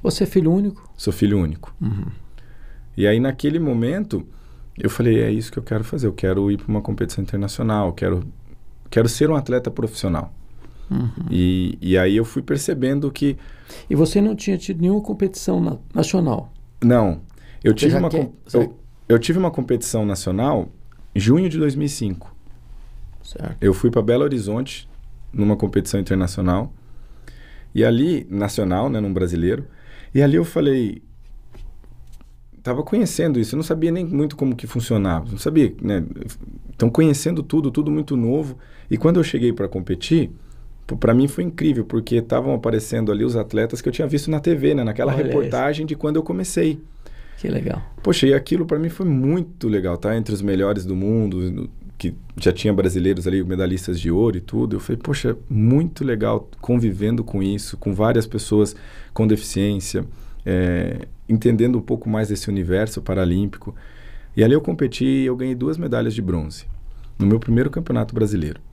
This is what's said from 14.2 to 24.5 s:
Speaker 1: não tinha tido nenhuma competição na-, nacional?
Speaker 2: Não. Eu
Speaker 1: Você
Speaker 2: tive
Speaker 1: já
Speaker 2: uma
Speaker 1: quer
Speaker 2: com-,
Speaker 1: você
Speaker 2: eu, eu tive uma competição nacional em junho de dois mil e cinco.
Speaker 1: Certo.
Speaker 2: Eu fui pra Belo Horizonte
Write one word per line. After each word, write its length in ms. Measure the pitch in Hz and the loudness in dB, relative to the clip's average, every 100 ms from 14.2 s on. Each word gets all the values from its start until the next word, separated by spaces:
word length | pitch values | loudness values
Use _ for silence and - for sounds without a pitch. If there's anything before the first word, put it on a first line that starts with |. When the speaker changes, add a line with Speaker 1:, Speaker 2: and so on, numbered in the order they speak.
Speaker 1:
não 160 | 208 208 | 2 0
tinha 200 | - 190 | -2 -2
tido 240 | - 175 | -2 0
nenhuma 200 | 175 208 | 2 2
competição 600 | 208 208 190 190 - 180 | 0 -2 -2 -2 -2 0
na-, 180 | 170 - - | 0 -4 -6
nacional? 600 | - 160 185 160 110 - - - - | 0 2 2 2 0 -6 -16 -20 2
Speaker 2:
Não. 420 | 120 120 104 80 - - - - | 6 6 4 0 -8 -20 -20 0
Eu 80 | - | 2
Speaker 1:
Você 60 | 107 | 4
Speaker 2:
tive 140 | 143 | 4
Speaker 1:
já 60 | - | 4
Speaker 2:
uma 100 | 170 | 2
Speaker 1:
quer 180 | 156 131 | 0 -2
Speaker 2:
com-, 60 | - - | -6 0
Speaker 1:
você 120 | 120 | 2
Speaker 2:
eu, 200 | 113 - - - - | 2 -2 -20 -20 4
eu 100 | 117 | 4
tive 200 | 117 170 | 4 2
uma 120 | 180 | 2
competição 560 | 160 123 120 - 113 104 | 0 0 0 0 0 0
nacional 600 | 95 - 95 127 139 85 - - - - 101 | -2 -2 0 2 0 -2 -10 -20 -18 -6 0
em 40 | |
junho 280 | 104 147 185 | 6 6 4
de 80 | 156 | 2
dois 200 | 151 135 | 0 0
mil 100 | 147 | -2
e 20 | |
cinco. 460 | 143 110 87 - - - - - - - - - - | -2 -4 -4 -10 -18 -18 -18 -18 -18 -16 -14 -14 -14
Speaker 1:
Certo. 340 | - - - - | -14 -10 -8 2
Speaker 2:
Eu 120 | 101 | 2
fui 160 | 90 123 | 4 4
pra 140 | 117 | 2
Belo 220 | 107 120 | 4 4
Horizonte 640 | 147 135 98 | 4 0 -2